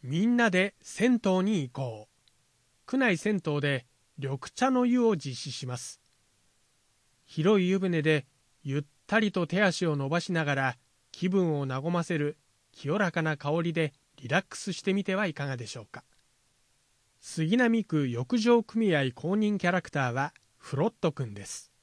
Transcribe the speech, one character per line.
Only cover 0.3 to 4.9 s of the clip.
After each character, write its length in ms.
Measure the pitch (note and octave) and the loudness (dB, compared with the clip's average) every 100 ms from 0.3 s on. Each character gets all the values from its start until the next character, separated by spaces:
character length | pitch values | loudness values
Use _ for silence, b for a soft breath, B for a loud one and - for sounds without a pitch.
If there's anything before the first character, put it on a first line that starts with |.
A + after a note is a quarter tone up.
| A#3+ | 4
な 120 | A#3 | 4
で 260 | F3+ G3 _ | 4 0 _
銭 380 | - - A#3+ A#3+ | -18 0 2 4
湯 200 | G3 F#3 | 4 2
に 180 | F#3+ G#3 | 2 0
行 80 | C3 | -2
こ 360 | C3 C3 G#2+ G#2+ | -6 -8 -8 -16
う。 220 | _ _ _ _ _ _ _ - | _ _ _ _ _ _ _ -4
区 120 | C4 | 2
内 200 | B3+ F3 | 2 2
銭 240 | G#3 G3+ D#3+ | 0 0 0
湯 140 | D3 | 0
で 260 | C#3+ C3+ - _ _ - | 0 -2 -6 _ _ -10
緑 220 | C3+ C3+ - | -6 -6 -8
茶 160 | - C4 | -2 2
の 160 | B3+ | 4
湯 160 | B3 | 2